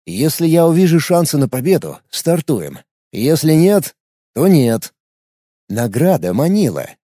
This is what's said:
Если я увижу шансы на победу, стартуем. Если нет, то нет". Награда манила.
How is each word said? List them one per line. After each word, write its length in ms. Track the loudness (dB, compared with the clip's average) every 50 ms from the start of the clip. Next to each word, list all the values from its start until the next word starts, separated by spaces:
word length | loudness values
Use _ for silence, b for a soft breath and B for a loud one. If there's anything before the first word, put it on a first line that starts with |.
| _
Если 420 | -10 -4 -2 -2 -2 -2 -2 0
я 200 | 0 2 2 2
увижу 320 | 2 2 2 2 2 2 0
шансы 380 | 0 0 0 0 0 0 0
на 120 | -2 -2 -2
победу, 500 | -4 -4 0 0 0 0 -2 -6 -14 -16 _ _
стартуем. 720 | -14 -6 -2 -2 -2 -2 -2 -4 -4 -4 -6 -10 -14 -18 -20 _ _ _ _ _
Если 420 | -8 -4 0 0 0 0 2 2 4
нет, 420 | 4 4 4 2 2 -2 -4 -12 _ _ _ _ _ _ _ _
то 140 | 0 2
нет". 460 | 4 4 4 4 2 0 -2 -6 -12 -18 _ _ _ _ _ _ _ _ _ _ _ _ _ _
Награда 680 | -8 -6 -4 -4 -4 -2 0 2 2 2 0 -2 -2 -2
манила. 540 | 0 0 0 2 0 0 0 -2 -4 -10 -10 -16 _ _